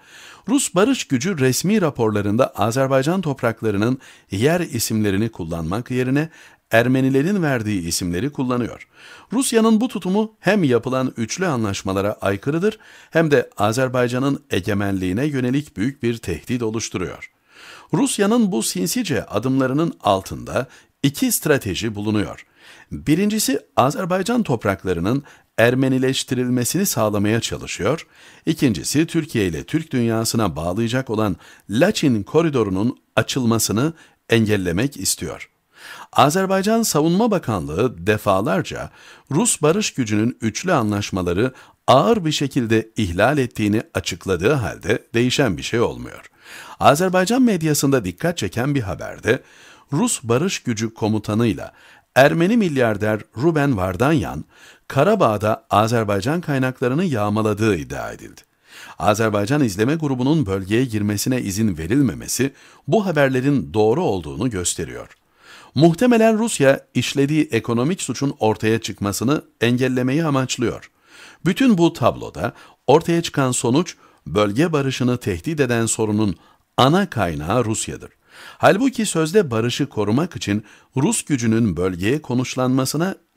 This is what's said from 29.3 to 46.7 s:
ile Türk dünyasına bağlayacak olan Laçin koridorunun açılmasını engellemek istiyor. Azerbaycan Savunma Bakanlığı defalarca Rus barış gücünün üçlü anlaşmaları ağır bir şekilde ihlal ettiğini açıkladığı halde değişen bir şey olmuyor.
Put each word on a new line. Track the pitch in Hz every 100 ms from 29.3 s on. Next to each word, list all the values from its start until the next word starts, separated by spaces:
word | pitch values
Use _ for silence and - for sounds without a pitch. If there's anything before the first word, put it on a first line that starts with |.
| 117 92
ile | 78
Türk | - 160 165
dünyasına | 127 117 113 113 113 101 71
bağlayacak | 85 95 117 127 131
olan | 107 107 87 - - -
Laçin | 107 185 - 151 110
koridorunun | 98 156 170 135 101 92 117 - _ -
açılmasını | - 139 117 110 - 104 156 - - _ -
engellemek | 113 107 104 90 85 139 95
istiyor. | 95 - 85 - - _ _ - - - -
Azerbaycan | - 139 185 190 190 196 226
Savunma | 220 151 160 180 233
Bakanlığı | 190 - 101 69 87 123 92 90
defalarca | 107 104 95 127 185 - - 143 - - - -
Rus | 139 233 -
barış | 147 202 208
gücünün | - 107 107 117 -
üçlü | 110 - 180
anlaşmaları | 151 107 101 - 95 87 87 127 - - _ -
ağır | 127 208 226
bir | 156
şekilde | 143 139 143 110 113 110 -
ihlal | 98 87 117 147
ettiğini | 120 - 104 110 -
açıkladığı | - - 90 95 87 104
halde | 147 95 - 95 127 -
değişen | 113 127 - 127 73
bir |
şey | - 117
olmuyor. | 92 62 - - - _ - - -